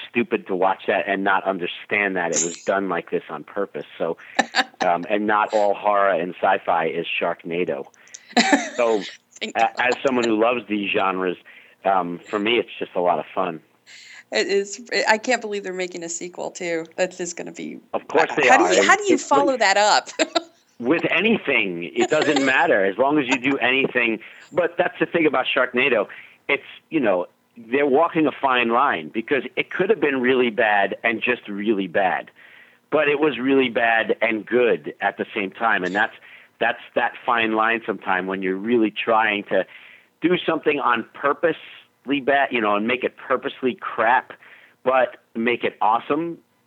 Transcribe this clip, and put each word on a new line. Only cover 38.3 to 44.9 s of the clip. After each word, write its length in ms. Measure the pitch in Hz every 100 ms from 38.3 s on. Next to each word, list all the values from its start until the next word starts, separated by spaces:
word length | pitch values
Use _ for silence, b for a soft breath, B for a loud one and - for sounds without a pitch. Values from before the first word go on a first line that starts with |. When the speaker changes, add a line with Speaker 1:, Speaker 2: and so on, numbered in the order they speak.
| 95
Speaker 1:
you're 140 | 92 95
really 340 | 107 120 107
trying 520 | - - 110 110 101 101
to 200 | 98 90 B B B B _
do 160 | 160 175
something 420 | - 160 156 147
on 260 | 120 120 110
purposely 1080 | - 143 147 165 151 - - - _ - 143
bad, 300 | 127 139 135
you 100 | 123
know, 140 | 107 104
and 120 | 110
make 160 | 123
it 140 | - -
purposely 580 | - 127 131 - 131 104
crap, 580 | - - 113 127 - - b b b _
but 340 | 127